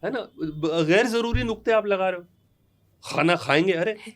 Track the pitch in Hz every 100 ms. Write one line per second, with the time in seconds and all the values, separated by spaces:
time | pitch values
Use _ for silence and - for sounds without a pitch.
0 | 180 247 - - 156 156 156 160 156 180
1 | 240 226 233 233 240 214 - 220 208 196
2 | 190 180 180 _ _ _ _ _ _ _
3 | - 135 156 175 - 143 180 170 185 214
4 | -